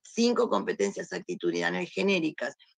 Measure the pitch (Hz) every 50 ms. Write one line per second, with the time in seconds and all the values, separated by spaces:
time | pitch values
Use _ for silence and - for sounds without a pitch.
0 | - - - - 233 240 240 233 240 - 220 202 202 226 226 - 202 202 196 -
1 | 185 - 196 180 185 - 180 - - 175 165 170 170 175 180 180 180 175 - 190
2 | 196 196 196 180 160 156 - - 151 139 - _ _ _ _